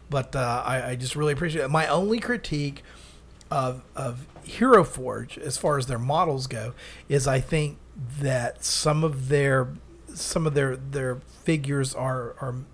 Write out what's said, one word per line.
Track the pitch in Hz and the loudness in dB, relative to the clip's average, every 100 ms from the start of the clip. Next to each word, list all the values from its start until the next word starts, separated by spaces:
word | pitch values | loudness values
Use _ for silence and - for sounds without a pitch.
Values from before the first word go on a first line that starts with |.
| - | -4
But, | 139 127 | -4 -2
uh, | 139 120 123 123 | -2 0 0 0
I, | 131 127 | -2 -2
I | 127 | -6
just | 127 | -4
really | 151 151 | 0 0
appreciate | 139 170 156 | 0 -2 -2
it. | 135 | 0
My | 160 165 | 2 2
only | 151 202 226 | 2 2 0
critique | - 233 - 151 143 - - - - - - - - | -2 -4 -4 -4 -4 -6 -16 -20 -20 -20 -20 -18 -6
of, | 139 127 131 - | -2 -2 -4 -10
of | 131 127 123 151 - | -8 -8 -8 -12 -18
Hero | - - 254 220 | -10 0 8 8
Forge, | 151 139 127 110 120 - | 8 0 -6 -6 -8 -10
as | 143 - | -6 -2
far | 170 143 | 0 0
as | 127 | 0
their | 120 | -2
models | 127 156 175 135 131 | 0 2 2 0 -4
go, | 131 110 - - - - | -6 -8 -10 -16 -14 0
is | 143 135 | 2 2
I | 131 | 0
think | 131 160 147 - - - 120 143 | 2 0 0 -4 -16 -12 -10 -4
that | 139 127 120 - | 0 0 -2 -4
some | - - 156 151 | -2 0 2 4
of | 160 135 131 | 2 0 2
their, | 143 139 131 127 143 - - - | 4 6 4 2 -4 -16 -20 -14
some | - - 175 | -8 -2 0
of | 160 | 2
their, | 143 135 | 4 2
their | 131 135 139 127 127 - - | 0 -4 -4 -2 -4 -10 -4
figures | - 156 139 143 131 | 0 2 2 0 0
are, | - 131 127 120 - | 0 -2 -2 -6 -6
are | 131 127 139 | -6 -6 -8